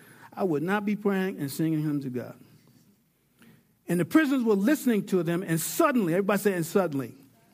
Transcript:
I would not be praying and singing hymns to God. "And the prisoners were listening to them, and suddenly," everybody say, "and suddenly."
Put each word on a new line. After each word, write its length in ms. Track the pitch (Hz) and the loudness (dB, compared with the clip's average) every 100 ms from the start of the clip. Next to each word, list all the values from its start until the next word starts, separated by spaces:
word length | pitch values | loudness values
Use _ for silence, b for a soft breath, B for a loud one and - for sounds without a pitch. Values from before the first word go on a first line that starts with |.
| B B B - | B B B -4
I 80 | |
would 200 | 196 143 | -2 0
not 200 | 170 208 | 0 0
be 120 | 202 208 | 0 -2
praying 420 | 202 190 190 - | 0 0 -2 -4
and 140 | 139 | -6
singing 320 | 139 160 156 | -2 -2 0
hymns 200 | 151 143 127 | -2 -4 -4
to 40 | |
God. 260 | 123 113 - - - _ _ _ _ _ _ _ b b b b b - | -8 -10 -14 -20 -20 _ _ _ _ _ _ _ b b b b b -4
"And 120 | 175 | -2
the 60 | 165 | 2
prisoners 380 | 320 294 269 | 2 4 2
were 120 | 226 202 | 2 2
listening 500 | 208 302 247 208 202 | 2 2 2 0 0
to 160 | 185 | -2
them, 220 | 170 175 | 0 -2
and 180 | 196 160 | -2 -2
suddenly," 540 | - - 320 247 175 175 | -2 2 2 4 2 0
everybody 260 | 202 196 | 0 0
say, 120 | 202 | 0
"and 120 | 180 160 | 0 0
suddenly." 500 | 208 175 139 117 - - _ _ | 0 0 -2 -6 -12 -20 _ _